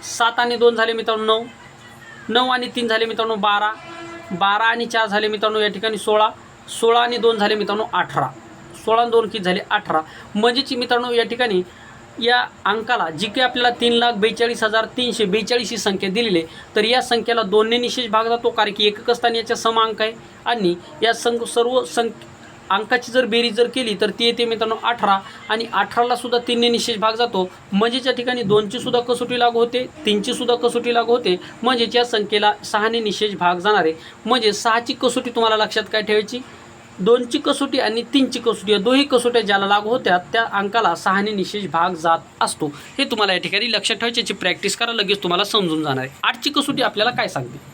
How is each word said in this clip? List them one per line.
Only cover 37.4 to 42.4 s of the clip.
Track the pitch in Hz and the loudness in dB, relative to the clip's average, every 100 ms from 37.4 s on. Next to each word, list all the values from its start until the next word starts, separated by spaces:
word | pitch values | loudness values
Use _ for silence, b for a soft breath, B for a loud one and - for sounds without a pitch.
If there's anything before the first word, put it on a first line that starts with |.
| 294 277 277 269 | -2 -2 0 0
आणि | 226 226 233 | 0 -2 0
तीनची | 277 262 - | 0 0 -2
कसोटी | 226 208 190 | -2 -2 0
या | 208 | 2
दोन्ही | 196 262 | 4 4
कसोट्या | 277 254 240 240 | 4 2 2 0
ज्याला | 202 202 196 | 2 0 2
लागू | 208 208 | 0 2
होत्या | 247 - 180 180 | 0 2 0 2
त्या | 226 226 | -2 0
अंकाला | 202 202 226 202 170 | -2 0 2 2 0
सहाने | - 190 202 | 0 0 0
निशेष | 208 185 208 190 | -2 -4 -4 -4
भाग | 165 175 | 0 0
जात | 180 165 165 - - | 0 0 0 -2 -4